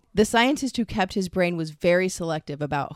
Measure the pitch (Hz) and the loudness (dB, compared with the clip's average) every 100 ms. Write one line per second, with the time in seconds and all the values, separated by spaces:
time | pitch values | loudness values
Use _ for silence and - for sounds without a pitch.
0 | _ - 214 233 247 294 262 - 220 220 | _ 0 2 4 2 2 -2 -2 -2 -2
1 | 185 208 185 190 175 175 156 151 175 175 | -2 -2 -2 0 0 0 -6 -2 2 4
2 | 185 - 165 156 - 143 147 147 131 | 2 -2 -4 -4 -6 -6 -4 -2 -4